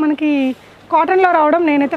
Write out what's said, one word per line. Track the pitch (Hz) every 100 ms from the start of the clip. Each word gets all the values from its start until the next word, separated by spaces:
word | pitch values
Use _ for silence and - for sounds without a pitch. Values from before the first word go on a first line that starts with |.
మనకి | 302 294 302 285 262 254 - - -
కాటన్లో | 320 330 381 370 339
రావడం | 302 330 339
నేనైతే | 285 277